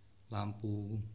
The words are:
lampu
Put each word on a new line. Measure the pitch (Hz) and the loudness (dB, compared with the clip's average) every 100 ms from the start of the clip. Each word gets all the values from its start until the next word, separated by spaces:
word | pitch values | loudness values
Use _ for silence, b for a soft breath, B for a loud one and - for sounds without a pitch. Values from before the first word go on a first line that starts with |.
| b b - | b b -2
lampu | 107 104 107 107 104 101 110 - | 2 2 2 0 0 0 0 -2